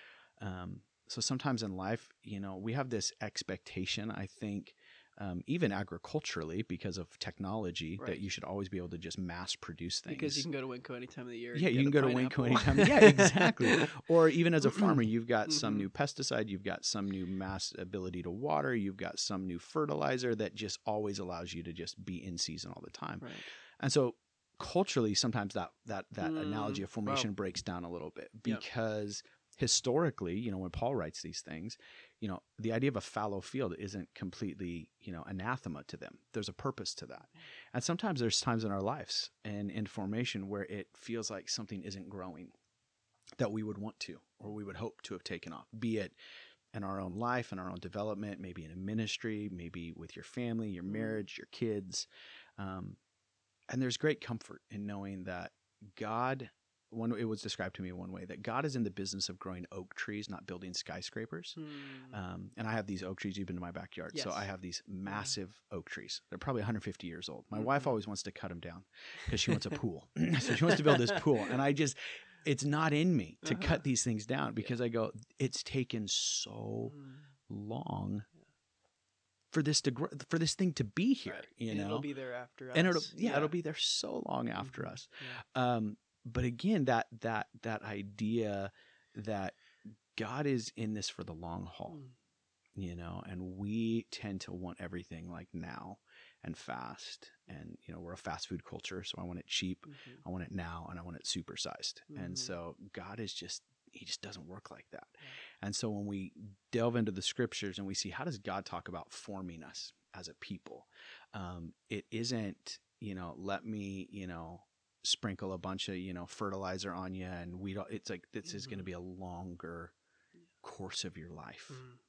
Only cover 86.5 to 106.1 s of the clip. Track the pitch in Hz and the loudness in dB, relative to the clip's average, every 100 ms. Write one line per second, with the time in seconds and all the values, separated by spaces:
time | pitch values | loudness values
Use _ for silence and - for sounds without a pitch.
86.5 | 120 185 214 131 117 - 113 113 110 - | 2 4 4 6 4 2 -2 -2 0 -2
87.5 | - 113 107 107 104 101 104 107 117 107 | -6 -4 -4 -4 -4 -6 -2 0 2 0
88.5 | 98 98 - - _ _ - 107 101 95 | 0 -4 -8 -20 _ _ -8 -4 -2 -2
89.5 | - - _ 107 107 _ - 107 127 143 | -6 -18 _ -20 -20 _ -6 -4 0 2
90.5 | 127 110 - 110 107 - - 90 80 85 | 2 0 -4 -2 -2 -4 -6 -8 -8 -6
91.5 | 85 92 - - 160 131 123 _ _ _ | -6 -6 -8 -10 -10 -14 -20 _ _ _
92.5 | _ _ 101 90 87 85 90 95 90 92 | _ _ -8 -6 -6 -8 -8 -8 -8 -6
93.5 | 95 101 110 113 113 - - 107 95 - | -4 -2 0 2 0 -2 -6 -6 -6 -6
94.5 | 90 90 - 90 90 90 82 87 85 90 | -8 -8 -8 -6 -8 -8 -10 -10 -12 -10
95.5 | 85 85 62 - 101 _ - - _ - | -8 -8 -10 -12 -14 _ -20 -20 _ -8
96.5 | 78 - 60 60 - - - - _ - | -8 -6 -6 -6 -10 -12 -14 -16 _ -16
97.5 | 73 80 - - 82 85 90 - 80 - | -12 -12 -14 -12 -12 -10 -8 -6 -6 -4
98.5 | 87 - 85 - 92 92 - 87 87 - | -6 -6 -10 -6 -6 -6 -6 -6 -6 -4
99.5 | - 92 90 151 139 - 123 - 90 87 | -2 -2 -4 -10 -18 -18 -14 -6 -6 -4
100.5 | 95 85 85 82 90 87 82 - - 82 | -4 -4 -6 -8 -10 -10 -6 -4 -4 -6
101.5 | - - - - - - 147 90 90 - | -6 -6 -6 -8 -8 -12 -10 -6 -6 -4
102.5 | 87 85 - - - 92 113 104 - 87 | -6 -8 -12 -14 -12 -10 -8 -6 -6 -8
103.5 | - - _ _ - - - 101 98 78 | -10 -12 _ _ -18 -8 -8 -8 -12 -12
104.5 | 95 - - - - - - - - - | -14 -14 -16 -14 -16 -16 -20 -18 -16 -16
105.5 | - 101 104 113 104 101 | -6 -4 -2 -2 -2 -2